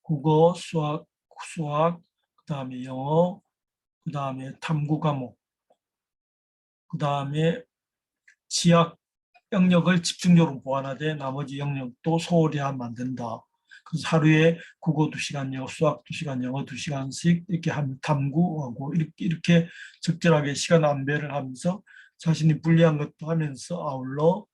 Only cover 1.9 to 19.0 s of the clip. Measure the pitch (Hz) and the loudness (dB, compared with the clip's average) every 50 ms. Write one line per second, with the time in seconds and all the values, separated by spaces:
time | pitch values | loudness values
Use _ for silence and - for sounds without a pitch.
1.9 | 175 170 _ _ _ _ _ _ _ _ _ - 156 135 131 131 131 127 127 131 | 0 -4 _ _ _ _ _ _ _ _ _ -8 -8 -8 -6 -8 -10 -10 -10 -8
2.9 | 131 131 131 139 156 165 175 180 190 - _ _ _ _ _ _ _ _ _ _ | -8 -6 -4 0 2 2 2 2 0 -8 _ _ _ _ _ _ _ _ _ _
3.9 | _ _ _ 160 135 147 139 135 131 131 131 131 - _ - - 165 151 147 143 | _ _ _ -8 -6 -6 -6 -6 -6 -8 -10 -12 -14 _ -6 -2 -2 -2 0 -2
4.9 | 156 151 156 156 143 135 127 120 - _ _ _ _ _ _ _ _ _ _ _ | -2 0 0 -2 -2 -2 -6 -10 -12 _ _ _ _ _ _ _ _ _ _ _
5.9 | _ _ _ _ _ _ _ _ _ _ _ _ _ _ _ _ _ _ _ _ | _ _ _ _ _ _ _ _ _ _ _ _ _ _ _ _ _ _ _ _
6.9 | - 156 151 143 143 143 139 139 143 156 160 165 175 - - _ _ _ _ _ | -8 -4 -2 -2 -2 -2 -4 -4 -2 0 0 0 0 -2 -10 _ _ _ _ _
7.9 | _ _ _ _ _ _ _ _ _ _ _ _ - - - 175 170 170 139 - | _ _ _ _ _ _ _ _ _ _ _ _ -6 2 4 6 6 6 6 4
8.9 | - _ _ _ _ _ _ _ _ _ _ _ - 196 185 185 180 175 160 180 | 0 _ _ _ _ _ _ _ _ _ _ _ 2 2 4 6 6 4 4 4
9.9 | 185 175 170 - - - - 180 175 165 165 147 139 123 - 131 131 135 135 139 | 2 2 0 -2 -6 0 4 6 8 8 8 6 2 -6 -6 -4 -4 -4 -4 -6
10.9 | 135 127 151 156 156 151 135 131 131 143 143 131 139 139 143 143 143 135 131 123 | -8 -4 -4 -4 -4 -4 -6 -6 -6 -6 -8 -8 -6 -6 -4 -4 -4 -6 -6 -8
11.9 | 120 _ _ 165 160 165 170 - 175 170 160 151 139 147 139 139 135 131 123 117 | -12 _ _ 0 0 0 0 2 4 4 4 4 2 -2 -4 -4 -4 -6 -8 -8
12.9 | 117 117 123 127 131 120 120 113 113 117 _ _ _ _ _ _ - - _ - | -8 -8 -6 -6 -6 -6 -6 -8 -8 -10 _ _ _ _ _ _ -20 -20 _ -8
13.9 | - 151 - - - 165 151 156 156 156 160 165 170 170 - - _ _ - 165 | -8 -6 -2 2 2 4 6 6 6 6 6 4 2 0 -8 -20 _ _ -4 -2
14.9 | 151 143 156 139 - 135 - - 143 139 135 135 131 131 131 127 - - 165 151 | 0 2 0 0 -2 -6 -8 -6 -6 -6 -6 -6 -6 -8 -8 -10 -4 0 0 0
15.9 | 143 - _ - 160 - 165 147 131 123 127 127 127 139 135 123 135 - - 160 | 0 -2 _ -14 -10 -8 -8 -6 -4 -4 -4 -4 -4 -6 -6 -8 -10 -10 -8 -6
16.9 | 143 135 135 135 131 - - 175 175 170 - - 170 165 - 160 - 147 143 131 | -6 -6 -6 -6 -8 -2 2 2 2 2 0 -4 -6 -4 -2 -2 -2 -2 -4 -4
17.9 | 135 - - - 151 139 139 143 135 160 175 180 156 156 147 123 117 135 139 143 | -6 -8 -2 -2 0 0 0 0 2 2 0 2 0 -4 -6 -8 -8 -8 -8 -4
18.9 | - 170 | -2 -2